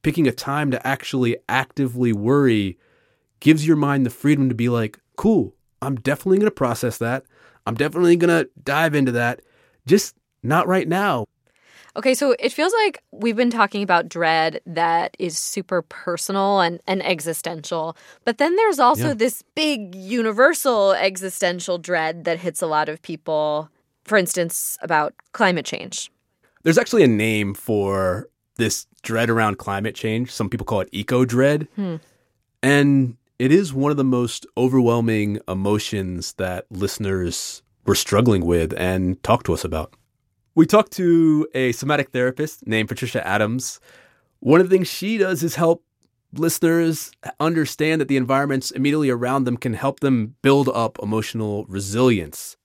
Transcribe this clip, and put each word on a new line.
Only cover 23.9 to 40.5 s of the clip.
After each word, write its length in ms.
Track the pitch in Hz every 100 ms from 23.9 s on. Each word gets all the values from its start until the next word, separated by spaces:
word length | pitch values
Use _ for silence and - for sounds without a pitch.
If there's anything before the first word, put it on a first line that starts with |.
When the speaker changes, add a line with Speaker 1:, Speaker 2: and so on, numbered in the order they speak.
| _
Speaker 2:
for 160 | - 214
instance, 580 | 175 180 170 - - -
about 320 | 165 160 151 _ _
climate 320 | - 202 175
change. 460 | - - - - - _ _ _ _ _
Speaker 1:
There's 140 | 160 165
actually 260 | 240 233
a 40 | 139
name 460 | 107 110 107 101
for 720 | 95 - 107 98 98 95 90 - _ _ -
this 300 | 110 - - _
dread 280 | - 113 117
around 280 | 113 107 98
climate 360 | - 98 107
change. 380 | 98 113 110 123
Some 160 | - 101
people 140 | -
call 160 | - 107
it 80 | -
eco 340 | 98 104 123
dread. 440 | 127 120 139 151 151 -
Speaker 2:
Hmm. 200 | 190 160 _ _ _ _ _ _
Speaker 1:
And 560 | 131 143 143 139 127 117 _ _
it 140 | 131
is 200 | 165 185
one 180 | 135 143
of 60 | 147
the 80 |
most 420 | 135 123 120 - - -
overwhelming 840 | 127 131 117 117 117 110 104 104 -
emotions 840 | 92 101 104 - 104 92 90 - -
that 280 | 92 90 -
listeners 920 | 92 98 - 101 95 87 - - - _ _
were 100 | -
struggling 520 | 98 - 123 120 101 85
with 260 | 87 80 -
and 460 | 92 92 92 90
talked 240 | - 117 -
to 60 |
us 120 | 80
about. 300 | 80 78 78 _ _ _ _ _ _